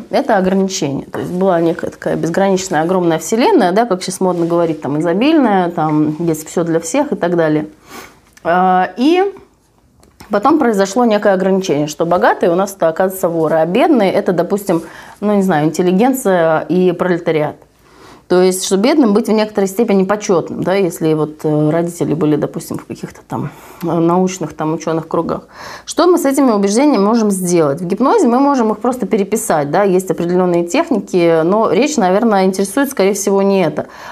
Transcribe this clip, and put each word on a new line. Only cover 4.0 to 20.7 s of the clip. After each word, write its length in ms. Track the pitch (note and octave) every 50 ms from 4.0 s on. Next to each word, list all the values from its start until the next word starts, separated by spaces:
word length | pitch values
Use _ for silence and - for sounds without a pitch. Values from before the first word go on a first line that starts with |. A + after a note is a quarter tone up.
сейчас 180 | - - - -
модно 280 | F#3+ F3+ F3 E3+ E3+
говорить, 340 | E3 E3+ E3+ E3+ E3 D#3 D#3
там, 160 | - C3+ C#3+ D3+
изобильная, 680 | D#3 F3 E3+ G3 B3 D4 E4 D#4 C4 A3 G3+ F#3+ F3+ E3+
там, 460 | E3+ E3+ D#3 D#3 D3+ D3+ D3+ D3+ D3+ D#3
есть 280 | E3+ E3 D#3+ D#3 -
все 160 | - - F3+ E3
для 160 | E3 D#3+ E3
всех 320 | E3 - - C4+ C#4+ D4
и 40 | G3+
так 200 | F#3+ - F3 F3
далее. 320 | E3+ D#3+ D#3 D3+ D3+ D3+ - - - _ - - - - - - _ _ _ _ - -
А, 460 | E3+ E3+ F3+ F#3 F#3+ F#3 F3+ F#3 - -
и 280 | A3+ B3 D4+ F4 F4+ G4 G4+ G4 - - _ _ _ _ _ _ _ _ _ _ _ _ _ _ _ - -
потом 300 | G#3+ G3+ G#3 C4 D#4+ D4+
произошло 440 | C4 A#3+ A3 F#3+ G3 F#3+ - B3 B3
некое 280 | A#3 G#3 G#3 G#3 G#3 G3
ограничение, 540 | F#3 F#3+ F#3+ F#3+ F#3+ F#3 F3+ D3 C#3+ D3+
что 180 | D3+ - - E3+
богатые 460 | E3+ A#3+ G#3+ A#3 D4+ G#4+ - A#3+ F#3
у 40 | E3+
нас 200 | F3 G3 G3 -
это, 120 | - E3+
оказывается, 400 | E3 D#3+ - F#3+ F#3+ F#3+ - -
воры, 280 | E3+ E3+ E3 D#3+ D3+ D#3+
а 100 | E3 D#3+
бедные 460 | E3+ F3+ A#3+ D#4+ F4+ D4+ A#3+ G3+ F3+
это, 220 | - G3 G3+ - F#3
допустим, 500 | E3 E3+ - - G#3 - - F3 E3 E3 - - - - - - -
ну, 160 | G3+ G#3 G#3
не 60 | G3+
знаю, 240 | F#3+ F#3+ E3+ D3 D3+
интеллигенция 960 | D#3 D3+ - F3+ F3+ F3+ F#3 A#3+ C4+ C4 C4 - G3 F#3 F3 E3 D#3+ D#3 D3+ - -
и 220 | D#3+ F3+ F#3 F3+
пролетариат. 640 | E3+ - F#3 F3+ F3 E3+ - E3+ D#3+ D#3 D3+ C#3 C3+ - - _ _ _ _ _ - - - - - - _
То 140 | _ F3+ F3+
есть, 240 | F#3 F#3 F#3 F#3 -
что 120 | - G3
бедным 360 | F#3+ G#3 C4+ D#4 D4+ C4+ G#3+ G3+
быть 140 | A3 A#3
в 40 | -
некоторой 360 | G#3+ A3 G#3 G#3+ - G#3 G3
степени 360 | F#3+ F#3+ - A#3+ - G3+ F#3+ F#3
почетным, 600 | F#3+ G#3 G#3 - - F#3+ D#3+ D3+ - - - F3
да, 100 | F3